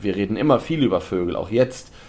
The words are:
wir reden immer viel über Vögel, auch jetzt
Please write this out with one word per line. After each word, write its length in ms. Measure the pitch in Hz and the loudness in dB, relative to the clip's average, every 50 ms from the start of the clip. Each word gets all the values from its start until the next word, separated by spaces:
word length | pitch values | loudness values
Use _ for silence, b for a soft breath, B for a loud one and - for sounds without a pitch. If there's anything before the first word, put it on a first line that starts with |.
wir 140 | 101 98 90 | -4 -2 -2
reden 200 | 101 101 95 107 | 0 -2 -2 -2
immer 220 | 101 139 147 131 113 | 0 2 2 2 2
viel 240 | - - 160 151 | 2 -2 0 0
über 180 | 131 104 95 85 | 2 2 2 0
Vögel, 340 | - - 98 90 87 87 - | 0 -2 -2 -2 -2 -2 -2
auch 140 | - - - | -4 -4 0
jetzt 420 | 110 123 127 - - - - B B B B | 2 2 2 2 -2 -8 -16 B B B B